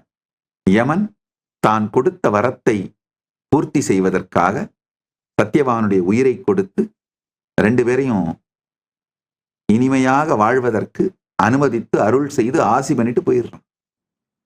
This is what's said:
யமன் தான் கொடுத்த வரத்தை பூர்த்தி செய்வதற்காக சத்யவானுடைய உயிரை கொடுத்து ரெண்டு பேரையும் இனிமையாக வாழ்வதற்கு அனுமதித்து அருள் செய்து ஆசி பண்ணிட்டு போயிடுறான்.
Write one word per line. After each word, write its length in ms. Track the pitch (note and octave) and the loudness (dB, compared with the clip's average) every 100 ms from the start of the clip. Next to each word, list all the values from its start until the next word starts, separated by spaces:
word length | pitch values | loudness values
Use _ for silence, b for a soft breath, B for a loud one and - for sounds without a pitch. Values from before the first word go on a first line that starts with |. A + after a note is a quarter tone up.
| - _ _ _ _ _ - | -14 _ _ _ _ _ 0
யமன் 340 | G2+ B2 E3 G#3+ - _ _ _ _ - | 2 2 -2 -4 -8 _ _ _ _ 0
தான் 240 | G#2+ G#2+ | 0 0
கொடுத்த 400 | C3 C3+ F#3 - | -2 -2 -2 0
வரத்தை 460 | G#2 A#2+ B2+ - G#2+ G2+ - _ _ _ _ _ | 0 0 -2 -2 -2 -4 -14 _ _ _ _ _
பூர்த்தி 320 | C#3+ D#3+ D3 | -2 0 -4
செய்வதற்காக 760 | A#2+ G2 F#2+ F#2 - F#2+ F2 A#2 A3 _ _ _ _ _ _ - | 0 0 0 -2 -2 0 0 -2 -8 _ _ _ _ _ _ -4
சத்யவானுடைய 600 | G#2+ D3+ C3 A#2 A2 G2 | 0 0 2 0 2 0
உயிரை 360 | F2+ A2+ C3+ A#2+ | 2 2 2 0
கொடுத்து 420 | - G2 F#2+ - - - _ _ _ _ _ - | -2 -2 -2 -4 -6 -8 _ _ _ _ _ -2
ரெண்டு 240 | G2+ B2 | 0 2
பேரையும் 440 | A#2 B2+ C3+ G#2+ E2 - _ _ _ _ _ _ _ _ _ _ _ _ - | 0 0 0 -2 -4 -8 _ _ _ _ _ _ _ _ _ _ _ _ -2
இனிமையாக 640 | G#2+ C3 C3+ C3 C3+ D#3+ B2+ | 0 2 2 2 0 0 0
வாழ்வதற்கு 680 | G#2+ C3 B2 A2 G2 - F#2+ - _ | 2 2 0 -2 -4 -6 -6 -6 _
அனுமதித்து 680 | - G#2 C3+ C#3+ A#2 A2 E3 | 0 2 2 0 -2 -2 0
அருள் 280 | G#2 B2 C#3+ | 2 0 0
செய்து 340 | - A2+ D#3+ | -2 0 0
ஆசி 320 | G#2+ A#2 - | 2 0 0
பண்ணிட்டு 280 | C#3 A#2 B2 | -2 -2 -2
போயிடுறான். 420 | F3+ B2+ A2 - _ _ _ _ _ _ _ _ | -2 -2 -4 -12 _ _ _ _ _ _ _ _